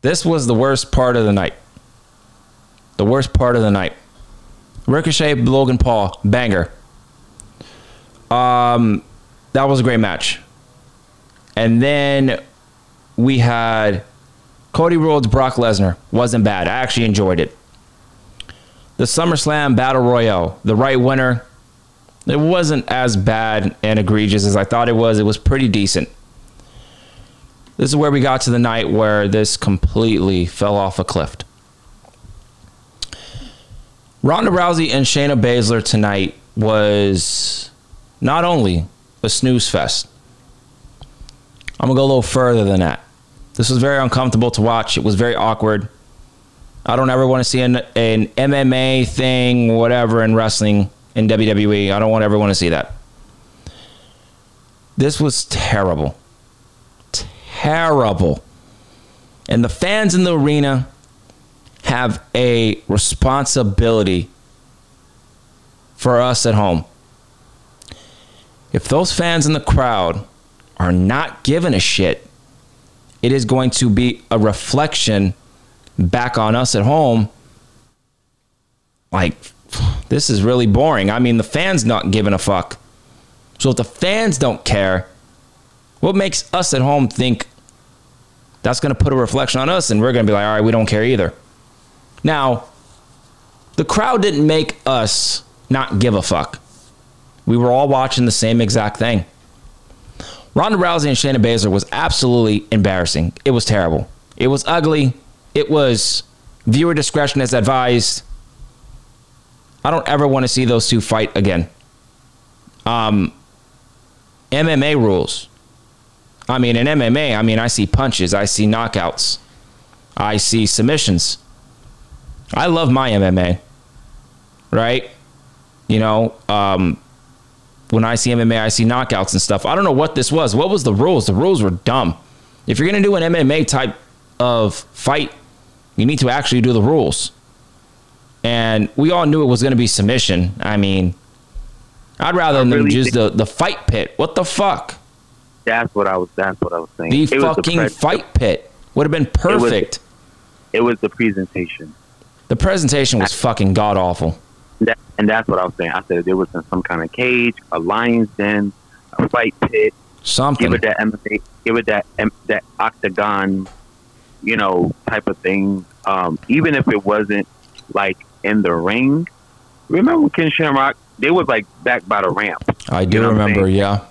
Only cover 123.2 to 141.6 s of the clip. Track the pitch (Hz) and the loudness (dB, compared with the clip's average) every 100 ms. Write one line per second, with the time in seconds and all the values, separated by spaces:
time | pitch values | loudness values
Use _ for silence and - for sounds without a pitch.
123.2 | 95 92 87 90 - - _ - - - | 2 2 0 -2 -6 -20 _ -20 -20 -20
124.2 | - - _ _ _ 110 117 127 - - | -20 -20 _ _ _ -2 0 -2 -6 -20
125.2 | - _ - - _ _ - 110 110 107 | -20 _ -20 -20 _ _ -2 0 2 0
126.2 | 113 - - 104 98 95 90 - - - | 0 -4 -4 -2 0 0 0 -2 -10 -20
127.2 | - - _ _ _ - - 110 113 117 | -20 -20 _ _ _ -20 -2 0 0 0
128.2 | - 120 117 113 110 - 113 123 127 104 | 0 0 2 2 0 0 0 0 -2 -2
129.2 | 95 - - 101 - 165 196 135 156 147 | -2 -2 -2 -2 -2 0 2 2 0 -2
130.2 | 123 156 139 107 175 196 127 101 147 165 | -2 0 0 0 0 0 0 2 2 2
131.2 | 104 95 170 175 101 90 - 131 92 80 | 2 0 2 2 0 0 -2 0 0 -4
132.2 | - - - - - 120 160 202 202 196 | -12 -20 -20 -14 -6 -2 0 2 2 2
133.2 | 165 170 135 156 156 135 131 - - _ | 0 2 2 2 0 0 -2 -6 -20 _
134.2 | _ _ 123 117 104 - - - - 147 | _ _ 0 2 0 -2 -16 -6 -2 -2
135.2 | 147 - - - _ _ _ - 117 147 | -4 -10 -20 -20 _ _ _ -2 0 2
136.2 | 127 131 135 127 117 117 107 156 87 - | 0 0 0 2 2 2 4 2 2 -2
137.2 | - _ _ _ _ _ _ _ _ _ | -8 _ _ _ _ _ _ _ _ _
138.2 | _ _ 113 117 113 110 104 - 151 175 | _ _ -4 -2 0 0 0 0 2 2
139.2 | 156 156 143 123 135 123 117 - 101 127 | 2 2 2 2 2 2 0 0 0 0
140.2 | - 90 90 - - 104 98 95 90 92 | 0 0 -2 -4 -4 0 0 2 0 -4
141.2 | _ _ _ - | _ _ _ -16